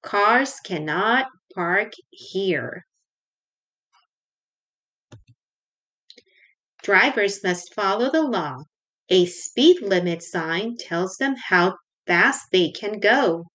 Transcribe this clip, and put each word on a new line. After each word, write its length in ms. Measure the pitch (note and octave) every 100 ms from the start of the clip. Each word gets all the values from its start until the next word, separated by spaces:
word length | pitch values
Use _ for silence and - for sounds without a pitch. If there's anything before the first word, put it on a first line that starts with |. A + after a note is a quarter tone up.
Cars 580 | - G3+ G#3 A#3+ C4+ -
cannot 680 | - E3+ D#3 D#3+ G#3+ B3 B3+ _ _
park 380 | - E3+ F#3+ A3 - _
here. 720 | - - F#3+ F#3+ D3 A#2+ - _ _ _ _ _ _ _ _ _ _ _ _ F5 _ _ _ _ _ _ _ _ _ _ A2 _ B2 _ _ _ _ _ _ _ - _ _ _ _ _ _
Drivers 600 | - F#3+ B3 B3 G3+ G3+
must 320 | F#3 F3 -
follow 360 | - G3 G#3 B3+
the 120 | D#4+
law. 420 | D4+ G#3 D3+ B2+ D3+ _ _ _ _
A 160 | F#3 F3
speed 540 | - - - D4+ F4+
limit 420 | G3+ F#3 F3 E3+
sign 540 | - F3 D#3+ E3+ A3+ A#3
tells 400 | - E3+ F#3+ -
them 200 | C4+ B3+ -
how 300 | F#3 F#3 F#3 _ _ -
fast 420 | F3 A3+ - -
they 180 | F#3 E3
can 300 | - G#3 G#3+
go. 460 | G3+ C4 A3+ E3 E3+